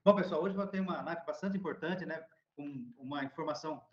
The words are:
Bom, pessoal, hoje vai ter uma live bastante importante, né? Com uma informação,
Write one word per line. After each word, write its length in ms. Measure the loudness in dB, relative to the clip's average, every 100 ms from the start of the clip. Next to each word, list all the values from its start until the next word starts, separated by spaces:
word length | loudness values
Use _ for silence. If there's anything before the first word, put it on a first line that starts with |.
| 8
Bom, 100 | 8
pessoal, 280 | 6 2
hoje 120 | 0 0
vai 120 | -2
ter 140 | -2
uma 200 | -2 -2
live 240 | -2 -4 -4
bastante 320 | -4 -2 0
importante, 480 | -2 -2 -2 -2 -4
né? 180 | -6 -10 _ _ -10
Com 380 | -8 -8 -10 -12
uma 280 | -8 -4
informação, 580 | -4 -4 -4 -4 -4 -6 -10